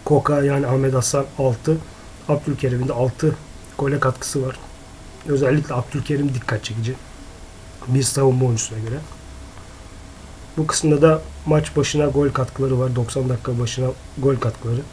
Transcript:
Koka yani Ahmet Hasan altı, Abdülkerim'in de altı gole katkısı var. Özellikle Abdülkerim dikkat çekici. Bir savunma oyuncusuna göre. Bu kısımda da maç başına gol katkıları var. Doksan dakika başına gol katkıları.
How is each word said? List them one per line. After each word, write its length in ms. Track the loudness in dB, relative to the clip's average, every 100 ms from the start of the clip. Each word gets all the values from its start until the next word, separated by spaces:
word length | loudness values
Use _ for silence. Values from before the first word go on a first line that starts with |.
Koka 400 | 4 4 4 2
yani 220 | 4 2 2
Ahmet 280 | 2 4
Hasan 320 | 2 2 0 -2 0
altı, 380 | 0 2 0 0 -2 -16 -18 -12 0
Abdülkerim'in 600 | 0 0 -2 0 0 -2
de 40 |
altı 420 | 0 0 2 0 0 -8 -16 -12 -2
gole 220 | 0 2
katkısı 460 | 2 0 -4 -2 -2
var. 120 | -6 -14 -18 -18 -18 -18 -14 0
Özellikle 460 | 2 4 4 2
Abdülkerim 600 | -2 -2 -6 0 2 2
dikkat 300 | 0 -2 -4
çekici. 300 | -2 -4 -4 -4 -10 -18 -18 -18 -18 -18 -18 -14 0
Bir 140 | 2
savunma 420 | 2 4 4 6
oyuncusuna 340 | 4 2 -2 -6
göre. 200 | -6 -8 -10 -16 -16 -16 -16 -16 -18 -18 -18 -18 -18 -18 -18 -16 -8 -4
Bu 100 | -2
kısımda 360 | 2 4 8
da 200 | 8 6 0 -8 2
maç 300 | 2 4 0
başına 300 | 2 2 4
gol 220 | 4 2
katkıları 500 | 2 -2 0 0 2
var. 180 | 2 0
Doksan 320 | 0 0 0
dakika 300 | -2 -2 -2
başına 280 | -2 0 -2 -2 -12 0
gol 180 | 2 2
katkıları. 440 | 0 -2 -2 -2 -2